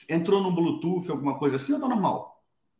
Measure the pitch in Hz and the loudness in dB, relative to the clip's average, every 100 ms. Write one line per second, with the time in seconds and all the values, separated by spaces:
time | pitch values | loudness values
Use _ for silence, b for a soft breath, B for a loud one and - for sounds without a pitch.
0 | - 165 175 196 185 165 165 - 170 180 | -2 -2 2 2 2 2 0 0 -2 -2
1 | - 139 139 127 143 135 196 294 262 226 | -2 -4 -2 0 0 0 0 -2 0 0
2 | 160 - - - _ _ _ | 0 -2 -6 -18 _ _ _